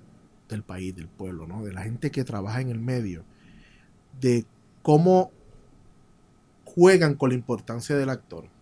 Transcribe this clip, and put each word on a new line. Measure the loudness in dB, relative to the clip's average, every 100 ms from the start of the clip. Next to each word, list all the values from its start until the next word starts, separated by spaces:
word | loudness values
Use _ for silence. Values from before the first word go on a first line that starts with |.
| -20 _ _ _ _
del | -12
país, | -10 -10 -10
del | -10 -16
pueblo, | -14 -12 -12 -12
¿no? | -12
De | -10
la | -10
gente | -8 -6 -6
que | -4 -6
trabaja | -6 -6 -4
en | -4
el | -6
medio, | -4 -4 -4 -8 -14 _ -20 -20 -20 _ _ _ _ -2
de | 2 2 0 _ _ _
cómo | 4 4 6 4 2 -6 -20 -20 _ _ -20 _ _ _ _ _ _ _ -10
juegan | 6 6 8 4 2
con | 0
la | 0
importancia | -4 -6 -6 -12 -2 -2
del | 0
actor, | -4 -10 -18 -18 _